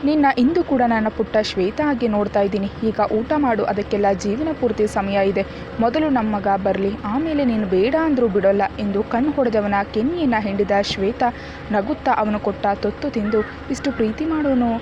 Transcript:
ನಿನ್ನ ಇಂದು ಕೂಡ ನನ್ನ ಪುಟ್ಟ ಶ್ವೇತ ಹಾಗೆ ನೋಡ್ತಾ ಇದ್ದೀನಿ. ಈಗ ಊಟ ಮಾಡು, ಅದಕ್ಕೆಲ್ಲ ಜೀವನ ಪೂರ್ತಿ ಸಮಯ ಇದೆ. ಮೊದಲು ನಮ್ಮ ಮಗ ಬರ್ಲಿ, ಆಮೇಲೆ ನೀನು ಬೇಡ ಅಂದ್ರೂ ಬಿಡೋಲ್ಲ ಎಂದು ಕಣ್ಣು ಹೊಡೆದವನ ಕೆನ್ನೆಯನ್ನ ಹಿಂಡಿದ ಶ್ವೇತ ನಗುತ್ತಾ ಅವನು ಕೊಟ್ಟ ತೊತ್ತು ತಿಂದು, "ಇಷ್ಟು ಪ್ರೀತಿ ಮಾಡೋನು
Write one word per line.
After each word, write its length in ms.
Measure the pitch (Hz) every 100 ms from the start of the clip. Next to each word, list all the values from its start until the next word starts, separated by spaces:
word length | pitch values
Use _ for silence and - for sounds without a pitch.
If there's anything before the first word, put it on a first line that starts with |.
ನಿನ್ನ 220 | 277 311 277 247
ಇಂದು 240 | 247 339
ಕೂಡ 200 | - 269
ನನ್ನ 240 | 240 226 220
ಪುಟ್ಟ 280 | - 220 214
ಶ್ವೇತ 380 | 214 - 185 214
ಹಾಗೆ 280 | 302 269 233
ನೋಡ್ತಾ 320 | 208 202 -
ಇದ್ದೀನಿ. 280 | 202 202 202 -
ಈಗ 160 | 220 214 208
ಊಟ 200 | 214 220 302
ಮಾಡು, 260 | 277 220
ಅದಕ್ಕೆಲ್ಲ 440 | - 202 202 208 202
ಜೀವನ 340 | 196 208 214 311
ಪೂರ್ತಿ 320 | 302 247 214 214
ಸಮಯ 320 | 214 196 202 196
ಇದೆ. 160 | 190 190 - - -
ಮೊದಲು 280 | 226 294 311
ನಮ್ಮ 220 | 262 220
ಮಗ 160 | 208 196 196
ಬರ್ಲಿ, 300 | 196 190 196 208
ಆಮೇಲೆ 380 | 208 233 320 302
ನೀನು 220 | 269 226 202
ಬೇಡ 280 | 185 202 320
ಅಂದ್ರೂ 260 | 320 269 240
ಬಿಡೋಲ್ಲ 360 | 196 190 202 196 -
ಎಂದು 220 | 208 196
ಕಣ್ಣು 260 | 214 233 285
ಹೊಡೆದವನ 440 | 285 247 220 202 202 202
ಕೆನ್ನೆಯನ್ನ 480 | 226 240 349 302 226
ಹಿಂಡಿದ 360 | 208 196 196 202
ಶ್ವೇತ 400 | 202 - 196 240 247 - - - -
ನಗುತ್ತಾ 420 | 208 202 302 - 233
ಅವನು 240 | 214 214
ಕೊಟ್ಟ 260 | 214 196 202 202
ತೊತ್ತು 280 | 208 208 294
ತಿಂದು, 300 | - 208 214 214 - -
"ಇಷ್ಟು 200 | 269 285
ಪ್ರೀತಿ 340 | - 220 220 311
ಮಾಡೋನು 440 | 320 294 262 240 226